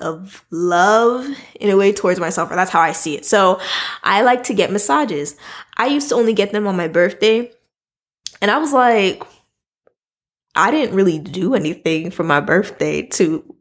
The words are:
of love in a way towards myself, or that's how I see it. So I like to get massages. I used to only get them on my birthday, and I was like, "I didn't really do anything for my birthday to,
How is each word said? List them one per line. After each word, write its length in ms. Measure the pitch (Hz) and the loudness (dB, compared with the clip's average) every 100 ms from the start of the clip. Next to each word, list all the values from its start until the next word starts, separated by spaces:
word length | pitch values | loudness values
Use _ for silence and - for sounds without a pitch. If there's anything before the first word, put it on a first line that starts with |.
of 440 | 160 165 190 - - | -10 -10 -14 -20 -12
love 760 | 165 175 175 196 220 233 254 277 269 - - | -4 0 2 4 4 4 0 -6 -12 -16 -4
in 100 | 208 | 0
a 60 | 196 | 4
way 160 | 196 | 2
towards 260 | 196 185 180 | 2 0 -2
myself, 320 | 165 180 180 | -2 -4 -4
or 60 | 175 | -2
that's 140 | 185 | 0
how 100 | 170 | 2
I 100 | 165 | 2
see 240 | 175 160 | 0 -6
it. 100 | 143 | -6
So 360 | - 208 185 185 - - - - | 0 2 4 2 -4 -8 -8 -6
I 200 | - 196 | 0 2
like 200 | 247 254 | 4 2
to 100 | 254 | 0
get 180 | 196 170 | -2 0
massages. 640 | 202 202 294 262 147 147 - - - - - | 0 0 0 0 -4 -8 -12 -18 -20 -12 -4
I 100 | 247 | 0
used 220 | 285 285 | 0 0
to 80 | 240 | 0
only 160 | 226 | 2
get 180 | 208 202 | 0 0
them 160 | 208 208 | -2 -2
on 100 | 180 | -2
my 120 | 165 | 0
birthday, 640 | 165 180 - 214 220 240 _ _ _ _ _ _ _ - - | 2 2 2 0 0 -2 _ _ _ _ _ _ _ -18 -4
and 100 | 202 | 0
I 80 | 262 | 0
was 140 | 311 | 0
like, 500 | 262 247 220 190 - - _ _ _ _ _ _ _ _ _ _ _ _ - | 2 4 4 0 -2 -12 _ _ _ _ _ _ _ _ _ _ _ _ 0
"I 160 | 196 | 2
didn't 240 | 302 254 190 | 2 0 2
really 240 | 196 156 | 2 0
do 340 | 151 160 180 | -6 -4 0
anything 560 | 240 156 - 165 156 170 | 0 -2 -4 -2 -2 -4
for 140 | 175 | -6
my 160 | 165 147 | 0 0
birthday 640 | 147 175 185 - 151 151 | 2 0 0 -4 -4 -4
to, 420 | - - 165 160 - - | -4 0 0 -2 -8 -20